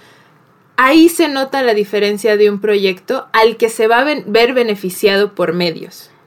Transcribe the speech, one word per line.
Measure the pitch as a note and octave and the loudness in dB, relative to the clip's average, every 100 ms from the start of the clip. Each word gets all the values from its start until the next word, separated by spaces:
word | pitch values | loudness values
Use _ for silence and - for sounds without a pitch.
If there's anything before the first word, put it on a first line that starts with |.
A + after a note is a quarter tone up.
| _ _ _ _ _ _ _ - | _ _ _ _ _ _ _ 0
ahí | B3+ D#4+ E4 | 2 6 4
se | E4+ D#4+ | 4 -2
nota | C4+ C4+ C#4 | -2 -4 -2
la | B3 | 0
diferencia | G#3+ G3+ G#3 G3+ G#3 A3 G#3 | 0 -2 -2 -2 -2 0 2
de | G#3 | 2
un | G3+ | 0
proyecto | G#3 G3+ F#3+ F#3 - C4 - | -2 0 -2 -4 -6 -8 -4
al | A3+ A3 A#3 | 0 0 0
que | A3+ | -4
se | A3+ A3 | 0 0
va | A#3 | 2
a | |
ven-, | C#4 C#4+ - | 0 -4 -2
ver | G#3+ A#3+ | 0 2
beneficiado | B3+ A#3 G3+ F#3 F3+ G3+ G3 G3+ | 0 -2 -4 -6 -2 0 0 -2
por | G3+ E3+ | -2 -4
medios. | F3 F3 D#3 - - - _ | -2 -4 -6 -14 -20 -20 _